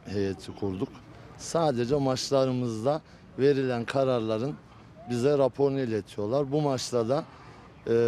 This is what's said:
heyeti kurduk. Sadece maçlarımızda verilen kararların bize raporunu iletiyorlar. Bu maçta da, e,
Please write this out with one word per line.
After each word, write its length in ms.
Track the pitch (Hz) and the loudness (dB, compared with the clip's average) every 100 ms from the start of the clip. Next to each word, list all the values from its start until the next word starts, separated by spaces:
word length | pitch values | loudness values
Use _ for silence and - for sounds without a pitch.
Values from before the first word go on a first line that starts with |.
heyeti 500 | - 98 98 92 - 90 | -6 -2 -2 -4 -10 -6
kurduk. 280 | 101 95 135 - - - - - | -6 -4 -6 -8 -20 -20 -20 -16
Sadece 580 | - 165 160 120 120 143 | -4 0 0 0 0 0
maçlarımızda 1040 | 135 127 - 139 131 127 123 110 117 156 - - - - | 0 0 0 2 2 0 -2 -2 -2 -2 -6 -20 -12 2
verilen 460 | 135 135 131 120 | 4 4 0 -2
kararların 720 | 113 139 135 127 110 110 131 - - - - - - | -2 0 2 2 0 -2 -2 -6 -14 -20 -20 -16 -6
bize 280 | 120 127 147 | 0 2 4
raporunu 420 | 135 - 139 135 | 2 2 0 2
iletiyorlar. 720 | 127 110 95 - 104 135 139 | -2 -4 -4 -6 -2 -2 0
Bu 80 | 147 | 0
maçta 480 | 147 127 - 120 113 | 0 -2 -2 -2 0
da, 160 | 143 - - - - - - - | -2 -4 -14 -20 -20 -20 -10 0
e, 60 | 117 | 2